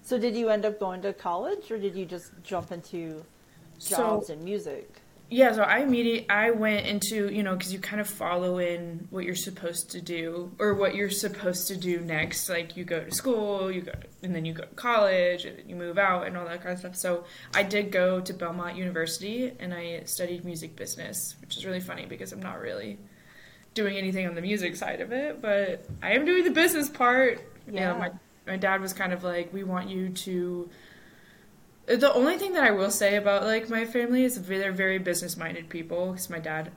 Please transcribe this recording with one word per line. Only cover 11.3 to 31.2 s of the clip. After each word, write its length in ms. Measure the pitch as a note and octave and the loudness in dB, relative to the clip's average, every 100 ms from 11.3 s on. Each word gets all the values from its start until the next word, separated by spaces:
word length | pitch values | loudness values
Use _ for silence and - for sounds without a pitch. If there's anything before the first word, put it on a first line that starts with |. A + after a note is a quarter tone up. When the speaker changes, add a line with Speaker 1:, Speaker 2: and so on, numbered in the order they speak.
| F#3 F#3 F3+ - | -2 -2 -2 -2
Speaker 2:
to 80 | F#3 | -2
do 240 | F3+ E3+ | 0 -2
next. 480 | E3+ D#3+ D#3+ - - | 0 -2 -2 -2 -2
Like, 300 | E3+ E3 F3+ | -2 -4 -10
you 60 | |
go 200 | F3 E3 | -4 -4
to 60 | E3 | -2
school, 600 | - C4+ A#3 G#3 G3 F#3+ | -2 2 2 2 0 -2
you 120 | F#3 | -4
go, 100 | F3+ - - - | -6 -12 -14 -10
and 120 | F#3 | -4
then 120 | E3+ D#3+ | -2 -2
you 80 | |
go 80 | E3 | -6
to 120 | - | -10
college, 680 | - B3 A3+ G3+ F#3 F3+ F3 | -4 2 6 6 6 4 2
and 140 | - - | -6 -12
then 100 | - | -12
you 80 | F3 | -8
move 220 | F3 F3 | -2 4
out, 280 | G3 F3+ F#3 | 4 4 0
and 80 | |
all 120 | F3+ E3+ | -6 -6
that 160 | F3 | -8
kind 100 | F#3 | -6
of 60 | F3+ | -8
stuff. 180 | F3+ F3+ | -8 -4
So 280 | F3+ F3 F3 - - | -2 -2 -4 -18 -2
I 80 | G3 | 0
did 300 | G3 G#3 G3 | 2 0 2
go 300 | F#3+ F#3 F#3 | 2 4 2
to 100 | F3+ | -4
Belmont 440 | F#3 E3+ F3 F3 F3 | -6 -6 -4 -6 -6
University, 760 | F3+ E3+ E3 - G3 A#3 B3+ B3+ | -4 -2 -2 -4 -6 -4 -4 -4
and 140 | F3+ | -8
I 300 | F3 E3+ E3+ | -8 -8 -8
studied 420 | - - F3+ F3+ F3 | -8 -4 -4 -4 -8
music 300 | E3 E3 D#3+ | -10 -12 -12
business, 600 | - - - G#3 - - | -10 -10 -8 -8 -8 -12
which 160 | - - | -8 -8
is 80 | F#3+ | -4
really 140 | F#3 | -6
funny 260 | F3+ E3+ - | -6 -10 -10
because 260 | - F#3+ | -12 -12
I'm 80 | G3+ | -10
not 160 | F#3 - | -10 -8
really 400 | - G2+ G#2+ G3+ - - - - - - - | -6 -6 -8 -12 -16 -20 -20 -20 -20 -20 -8
doing 240 | - G3+ G3 | -2 0 0
anything 280 | F#3+ F#3+ F3+ | -2 0 -2
on 80 | |
the 80 | E3+ | -2
music 340 | F3+ G#3 F3+ F3 | -2 0 -2 -4
side 260 | - - | -4 -4
of 100 | E3+ | -4
it, 300 | B3 D4 D4 | -2 -4 -4
but 420 | A3 G3+ G3 E3+ - - | 2 2 2 -4 -8 -6
I 100 | F3 | 2
am 100 | A#3 | 4
doing 200 | D4+ F4+ | 6 6
the 60 | F4 | 6
business 360 | D4+ E4+ E4 C#4+ | 6 6 4 -2
part. 540 | - B3 B3+ C4 - - - - | 4 6 8 6 4 -8 -20 -8
You 140 | G3+ | -2
know, 0 | |
Speaker 1:
Yeah. 140 | F#3 | 0
Speaker 2:
my, 160 | F3 F3+ F3+ _ _ - | 0 -4 -8 _ _ -6
my 100 | F#3+ | 0
dad 240 | F#3+ F#3+ | 2 2
was 140 | F#3+ | -2
kind 180 | F#3 F#3 | -2 -2
of 120 | F3+ | 0
like, 280 | F3+ F3 F3 | -2 -2 -4
"We 100 | G3 | -6
want 280 | F#3+ F3+ F#3+ | -2 -2 -2
you 180 | F#3+ F#3 | -4 -4
to," 600 | F3+ F#3+ F3+ F3+ F3 F3 - - - - - | -4 -4 -2 -2 -4 -8 -14 -20 -20 -20 -20